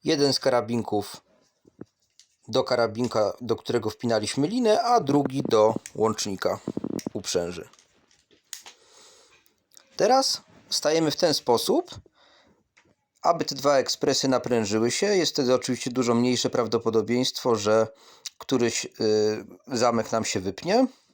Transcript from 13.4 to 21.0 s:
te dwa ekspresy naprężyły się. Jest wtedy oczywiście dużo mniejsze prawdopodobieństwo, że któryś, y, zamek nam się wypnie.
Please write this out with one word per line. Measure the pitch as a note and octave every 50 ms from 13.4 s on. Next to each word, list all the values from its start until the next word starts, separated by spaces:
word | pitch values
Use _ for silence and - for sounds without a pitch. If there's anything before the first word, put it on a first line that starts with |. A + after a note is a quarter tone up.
| D3+
te | - D3
dwa | C#3 C3 C#3+ C#3+
ekspresy | C3+ B2+ - - - - C#3 C3+ - - C3+
naprężyły | C3 B2 - A#2+ B2 A#2 A2 G2 G#2 A2 A2+ A#2+
się. | - - G3+
Jest | G3+ G#3 F#3+ D#3+ -
wtedy | - - C3+ B2 B2+
oczywiście | B2 - - B2+ A2+ - C3+
dużo | A#2+ B2+ B2 A#2 A2+
mniejsze | A#2 A#2+ B2+ B2 A#2 - B2
prawdopodobieństwo, | - - A#2 A2 A2+ A2+ - A2+ G#2 A2 G2+ F2+ A#2+ B2 C3 B2+ - - - C3 A#2
że | G#2+ G2+ G#2+ G#2+ A2+ A2 A2 - _ - - - _ _ - _ _
któryś, | - - C3+ B2+ A#2+ A#2 - - -
y, | - _ - A2 G#2+ G#2+ G#2+ G#2+ G#2+ G#2+ G#2+ G2+ - - - _
zamek | - C#3 A2+ A#2+ A#2+ A#2 A2+ G#2 -
nam | A#2+ A2+ A2
się | - - G#2
wypnie. | F#2 G2 F#2 - - E3 G3+ A#3+ C4 - - _